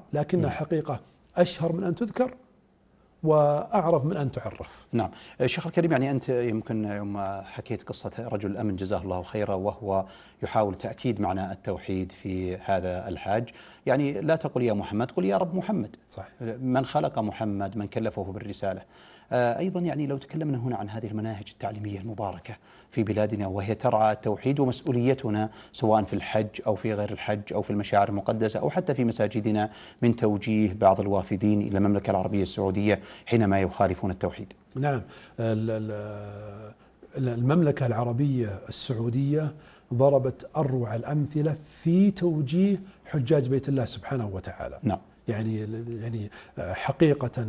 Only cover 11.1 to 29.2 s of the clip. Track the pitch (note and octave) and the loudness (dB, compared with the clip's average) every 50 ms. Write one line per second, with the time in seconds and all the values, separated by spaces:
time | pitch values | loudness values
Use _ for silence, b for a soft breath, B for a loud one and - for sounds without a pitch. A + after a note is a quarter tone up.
11.1 | G#2+ G2+ G2+ F2 F#2+ F#2+ F#2+ F#2 G2 - - G#2+ F2+ D#2+ - - F#2+ F#2 F#2 F#2 | 0 0 0 -2 -2 -2 -4 -6 -8 -8 -6 -6 -6 -6 -4 -4 -4 -4 -4 -6
12.1 | - - - G2 F#2+ F#2 F#2 F2+ F2+ F2+ - - G2 F#2 F#2 F2+ F2+ F#2 F#2+ G2+ | -8 -10 -8 -6 -4 -4 -4 -4 -6 -4 -2 -2 0 0 0 -2 -4 -4 -6 -8
13.1 | F#2 - - F#2+ G#2 A#2+ B2 - B B B B B B - C3+ B2+ C#3+ C#3+ C#3 | -8 -6 -2 0 0 0 -2 -4 B B B B B B 0 0 2 2 2 0
14.1 | C#3+ G2 - D3 E3 D#3+ - C3+ - B2+ B2 A2+ G#2 G2+ G2 - G#2 G#2+ B2+ C3+ | -2 0 0 2 2 2 0 -2 0 0 2 2 2 0 -2 -2 -2 -2 -2 -2
15.1 | - F#3 F#3 F#3+ G3 F#3+ F#3 E3 F3+ F#3 - - G#3 C#3+ G2+ - - - _ - | -2 0 0 2 2 2 0 0 -2 -4 -2 -2 -2 -2 -2 -6 -10 -18 _ -20
16.1 | - - - - - - A#2+ A2+ A2+ B2+ C3 B2+ B2+ C3+ C3 - - D3 D#3 - | -18 -18 -18 -16 -14 -10 -8 -8 -6 -4 -2 0 2 2 2 0 0 0 0 0
17.1 | - A2+ G#2+ G#2 - - A2+ G#2 G2 G2 G2 F#2+ G#2 G#2+ G2+ F#2+ - A2+ A2 G#2 | 0 -2 -2 -2 -2 -2 -2 -2 -2 -2 -4 -4 -4 -6 -6 -4 -4 -2 -2 -2
18.1 | - G#2 F#2+ G2 F#2 - G#2 G2+ G2 - G2+ F#2+ F#2 F#2 - b b b b b | -2 -4 -6 -6 -6 -8 -8 -10 -8 -4 -4 -4 -4 -4 -8 b b b b b
19.1 | b b b - A#2+ B2 A#2+ A#2+ A#2 - F3 F#3+ F#3 F3 F3 E3 C3+ D3 D3 C3+ | b b b -2 0 2 2 2 2 0 -2 -2 -2 -2 -2 -2 -2 -2 -2 -2
20.1 | C#3 C3+ - - - D#3+ D#3 D3 C3+ A#2 B2 C3 A2+ G2 G#2 G2 G#2+ A2+ A2+ G2+ | -4 -6 -6 -8 -6 -4 -2 -2 -2 -2 -2 -2 -4 -4 -6 -6 -8 -8 -8 -6
21.1 | G#2+ G#2+ A2 A2+ G#2+ G2+ G#2+ - - - - G2+ G#2+ G#2+ G#2 G#2 G2+ F#2+ F#2+ A#2 | -6 -4 -4 -6 -6 -8 -12 -16 -12 -8 -8 -8 -6 -6 -8 -8 -8 -8 -8 -8
22.1 | G#2+ G#2 G#2 F#2+ F2+ E2 - - G#2+ b b b b b b b - A#2+ G#2 G#2 | -8 -6 -6 -6 -6 -8 -12 -14 -16 b b b b b b b -2 0 0 2
23.1 | G2 G#2 G#2+ G#2+ G#2+ G2+ G2+ F#2+ F#2+ G2+ F#2+ A2+ G#2 - - A#2+ A#2 G#2+ A2 G#2+ | 2 2 2 2 0 -2 -2 -2 -2 -2 -2 -2 -2 0 2 2 4 4 4 4
24.1 | G#2+ - - A2 G2+ - - C3 C#3+ C#3+ C3+ B2+ A#2 - - D3+ A#2+ A#2+ A#2+ C3+ | 2 2 0 -2 -2 0 0 0 2 2 2 0 0 -2 -2 0 0 4 4 4
25.1 | B2+ - - A2 G#2 G#2+ A2 G#2+ B B B B - - B2 G#2+ A2 G#2+ G2 - | 2 2 0 -2 0 0 -2 -2 B B B B -4 0 4 4 4 4 4 0
26.1 | G#2 G2 - - - A2 G#2+ G#2 - - - A2+ G2+ - - A2 G#2+ G2+ G#2 G#2 | -2 -4 -2 0 0 0 0 -2 -6 -4 -2 -2 0 0 -2 -2 -2 -2 -2 -4
27.1 | G2+ - - G#2+ G#2+ G2+ G2+ - - G#2+ - - G#2 G2+ G2+ - G#2+ G2+ G2+ G#2 | -6 -6 -4 -2 -2 -2 -4 -4 -4 -2 -2 -2 -2 -2 0 2 4 4 4 4
28.1 | G2+ G2+ - A#2 A2+ A2 A2 G#2+ - F2+ - C#3+ - F3+ F3 D3+ C3 C3 A#2+ A#2 | 2 0 0 0 0 2 0 0 0 0 -2 0 0 0 0 0 0 2 2 2
29.1 | A2 - | 2 2